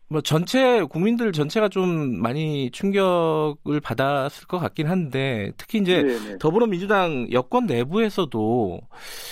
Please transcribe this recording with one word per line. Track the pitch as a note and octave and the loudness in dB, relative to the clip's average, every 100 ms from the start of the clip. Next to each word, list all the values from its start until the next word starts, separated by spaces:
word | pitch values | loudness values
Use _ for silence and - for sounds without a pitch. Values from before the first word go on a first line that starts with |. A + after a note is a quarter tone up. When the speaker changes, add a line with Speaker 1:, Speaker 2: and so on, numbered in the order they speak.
| - | -6
Speaker 1:
뭐 | D3+ | -4
전체 | - D#3 E3+ B3+ C4 A#3 | 0 0 2 2 4 4
국민들 | D3+ D#3+ G3+ A#3+ A3+ | 0 0 0 2 0
전체가 | D3 D3 A3 G#3+ | 0 -2 0 0
좀 | G3 F#3 E3 C#3+ G2+ | 2 0 0 -2 -2
많이 | A2+ C#3+ D#3 C#3+ B2+ | -2 -2 -2 -2 -4
충격을 | - G3 G3 F#3+ F3 E3 D#3 D3+ D3 - D3 | -2 -2 2 2 2 2 2 -2 -4 -4 -4
받았을 | - A2+ C3+ C#3+ C3+ - - | -2 -2 0 0 -2 -6 -8
것 | F3+ | -4
같긴 | C3+ - D3+ | -4 -4 -2
한데 | F#3 D3+ C3 C3+ A2+ G2+ - | 0 -2 -2 -2 -2 -6 -8
특히 | - A3 | -4 -2
이제 | F#3 F3+ | 2 4
Speaker 2:
네, | C#3+ A#2 | 2 0
네. | G#2+ F#2+ | -6 -2
Speaker 1:
더불어민주당 | D#3 G3 A#3 F3 G3 G3+ F3 C3+ A#2 | 2 4 2 0 0 2 2 0 0
여권 | B2 - B3 A3+ | 0 2 0 2
내부에서도 | A#2+ B2 G3 A3 - D#3+ A2+ G#2+ A#2+ G2 E2+ - - - - - | 0 0 2 0 0 -2 0 0 2 0 -4 -14 -20 -16 -14 -14